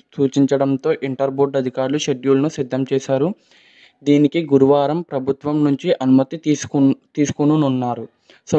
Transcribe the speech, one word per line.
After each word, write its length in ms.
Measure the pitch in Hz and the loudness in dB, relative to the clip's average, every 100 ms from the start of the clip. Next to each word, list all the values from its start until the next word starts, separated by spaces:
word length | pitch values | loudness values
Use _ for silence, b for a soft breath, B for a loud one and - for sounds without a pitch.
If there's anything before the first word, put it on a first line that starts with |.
| _ | _
సూచించడంతో 800 | - 139 139 139 139 139 135 156 160 | -2 -2 2 2 2 0 0 -2 -2
ఇంటర్ 300 | 135 127 139 | -4 -4 -4
బోర్డు 240 | 135 139 139 | 0 -2 0
అధికారులు 400 | 127 131 131 151 | -4 -4 -4 -4
షెడ్యూల్‌ను 520 | 151 131 131 135 151 | -4 -4 0 0 0
సిద్ధం 320 | 156 131 131 | -4 -6 -4
చేశారు. 440 | 131 135 - 135 160 - b b b b b b | -2 -4 -2 -2 -2 -4 b b b b b b
దీనికి 360 | 139 143 147 165 | 0 2 4 0
గురువారం 560 | 151 135 135 143 139 165 | 2 4 4 4 2 -2
ప్రభుత్వం 560 | 170 139 131 131 147 151 | -4 -8 -6 -6 -4 0
నుంచి 260 | 147 139 - - | 0 0 -2 -2
అనుమతి 360 | 131 131 135 165 | 4 4 2 -4
తీసుకున్-, 580 | 156 143 - 143 139 135 _ | -2 -2 -2 0 2 0 _
తీసుకునున్నారు. 920 | - 143 - 147 156 139 127 123 117 113 _ b b | -4 -4 0 0 2 0 -2 -4 -6 -10 _ b b
So, 80 | - | -2